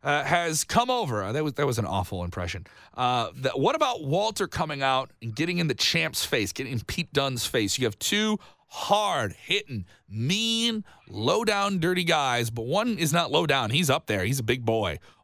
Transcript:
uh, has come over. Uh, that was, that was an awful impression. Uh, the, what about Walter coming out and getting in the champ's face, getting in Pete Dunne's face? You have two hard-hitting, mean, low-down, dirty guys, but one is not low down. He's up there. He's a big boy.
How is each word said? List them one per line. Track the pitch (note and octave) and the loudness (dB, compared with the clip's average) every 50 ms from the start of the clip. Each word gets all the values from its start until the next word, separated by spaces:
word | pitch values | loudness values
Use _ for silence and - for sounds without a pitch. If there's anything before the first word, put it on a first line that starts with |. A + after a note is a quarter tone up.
| - | 0
uh, | D3 D3 D3 C#3 | 0 0 0 2
has | C#3 D#3+ F3 F3 E3 D#3 D3+ - | 2 2 2 2 0 -2 -2 -2
come | - - - A#3+ B3 | 2 2 2 2 2
over. | B3+ B3 A3+ D3 A#2+ G#2 G2 | 0 0 0 0 -2 -2 -2
Uh, | F#2+ A2+ | -2 -2
that | D3 D#3 | -2 -2
was, | D3+ C#3 | -2 0
that | - D3 | 0 0
was | C3+ B2 A2 | 0 0 0
an | A2 | -2
awful | - F#2 G2 F#2+ - - F#2 F2 | -2 -2 -2 -2 -2 -4 -6 -6
impression. | F2 - - F2+ F2 - F#2 F2+ - - - - - - | -4 -4 -6 -6 -6 -6 -8 -10 -14 -20 -20 -20 -18 -6
Uh, | - B2+ B2 B2 A#2+ A2+ F#2 - | -2 -2 0 0 0 -2 -4 -6
the, | C3 C3 C3 | -2 -4 -2
what | - C3+ C3+ G#3 C#4 | 0 2 2 2 4
about | D#4 D#4 C4+ B3 G3+ D#3 | 4 2 0 0 -2 -2
Walter | C#3 C#3+ F#3 G#3 A3 G#3+ - G3 E3 | -2 0 0 0 0 0 -2 -4 -4
coming | - - D#3+ D#3 D3 C#3 C#3 | -2 -4 -4 -4 -2 -2 2
out | C3+ C3 C3 C3 - - _ | 2 2 2 0 -4 -12 _
and | - A#2 G#2+ | -10 -10 -4
getting | - D#3 E3+ F3+ F3 | -2 -2 0 0 0
in | E3+ D#3 | 0 0
the | - | 0
champ's | - - - - E3+ D#3+ D#3 - - - | 0 0 0 2 2 0 0 -2 -4 -2
face, | - - B2+ G#2+ - - | 0 2 0 0 0 -2
getting | - C3+ A#2+ C3+ | -6 -6 -4 -4
in | A#2 | -6
Pete | - - - - E3+ - - | -6 -6 -6 -6 -6 0 0
Dunne's | C#3 C#3 C#3 C3 A#2 - | 0 2 2 0 -2 -4
face? | - - B2+ G#2+ G2 - - | 0 0 0 0 2 0 0
You | B2+ | 0
have | A2+ G#2 _ | -2 -2 _
two | - - - G#3 G#3+ G#3+ G#3+ G3+ - - - _ _ | -4 0 2 2 2 2 0 -2 -4 -12 -20 _ _
hard-hitting, | _ - - - - G3 G#3 G#3+ G3+ F3+ C#3+ A#2 G2+ D#2+ - - - E3+ G3+ G3+ - C3+ G#2+ F2+ - - _ _ _ | _ -12 -10 0 2 2 2 2 0 0 0 -2 -2 -4 -8 -4 0 0 0 0 -4 -8 -8 -8 -8 -14 _ _ _
mean, | F#2+ G#2+ A#2 C3+ F#3 G#3 A3+ A3+ A3+ A3+ A3+ A#3 A3+ A3 G3 - - - _ - | -6 -4 0 0 0 0 2 0 0 0 0 0 -2 -2 -6 -10 -16 -20 _ -12
low-down, | G2+ G2+ G#2+ B2+ F#3 G#3+ A#3 G#3+ G#3+ G3+ G3+ G3+ G3+ F#3 | -6 -2 0 2 2 2 2 2 2 2 0 0 0 0
dirty | D#3 F3 F#3 F3+ F3+ | 0 0 0 0 2
guys, | E3 E3 D#3 C#3+ C3 B2 A#2+ A#2+ A2 | 2 2 2 4 2 2 0 0 -2
but | A2+ A#2 A2+ | -4 -6 -4
one | B2 E3 G3 A3+ B3 A3+ - | -2 0 0 0 0 0 0
is | E3 D3+ C#3+ | 0 2 2
not | D3+ E3+ B2 | 2 0 2
low | C3 D#3 E3+ | 2 2 4
down. | D3+ C#3+ C3+ A#2+ G#2 | 4 2 2 2 2
He's | A#2 D3+ F#3 C3+ | 2 2 4 4
up | C3 D#3+ - | 2 2 2
there. | - G#2+ G2 F2+ | -2 -2 0 0
He's | G#2 C3+ C3+ | 0 0 -2
a | - | 0
big | A2 - C3 A#2+ | 0 0 0 2
boy. | A2 A2+ A2+ G#2 F2+ D2+ - - - - _ | 0 0 0 0 -2 -4 -6 -10 -16 -20 _